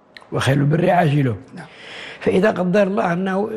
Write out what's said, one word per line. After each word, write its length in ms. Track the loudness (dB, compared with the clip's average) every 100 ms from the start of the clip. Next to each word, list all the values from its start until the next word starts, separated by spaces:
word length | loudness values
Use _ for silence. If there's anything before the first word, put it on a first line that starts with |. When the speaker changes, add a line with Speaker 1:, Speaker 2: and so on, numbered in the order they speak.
| _ -20 -10
Speaker 1:
وخير 260 | -4 0 2
البر 320 | 2 2 2
عاجله. 460 | 2 2 2 0 -2 -10 -20
Speaker 2:
نعم. 100 | -20 -20 -20 -18 -16 -6
Speaker 1:
فإذا 320 | 0 2 2
قدر 320 | 2 2 2
الله 300 | 2 0 -2
أنه 360 | -2 -2 -2 -4